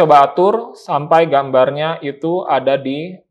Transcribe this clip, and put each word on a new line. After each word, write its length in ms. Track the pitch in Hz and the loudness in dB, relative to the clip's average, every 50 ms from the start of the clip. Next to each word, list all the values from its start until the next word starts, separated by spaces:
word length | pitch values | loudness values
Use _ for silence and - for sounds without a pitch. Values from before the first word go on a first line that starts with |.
coba 240 | 170 156 147 143 139 | 4 4 6 6 6
atur 480 | 135 - 175 180 202 220 220 - - - | 4 2 2 2 2 0 -2 -4 -10 -16
sampai 560 | - - - 160 143 147 143 165 165 165 160 | -16 -8 -6 -4 -4 0 2 2 2 2 2
gambarnya 720 | 139 139 139 135 131 127 127 139 139 147 156 160 165 - | 0 0 0 2 2 2 2 2 0 -2 -4 -6 -6 -6
itu 400 | 151 139 139 - - 165 175 185 - | -8 -10 -10 -8 -6 -4 -4 -4 -2
ada 300 | - 156 131 127 135 139 | -2 -2 -2 0 -2 -2
di 400 | 131 131 131 139 147 165 185 185 - _ _ | -2 -4 -6 -8 -8 -10 -12 -14 -18 _ _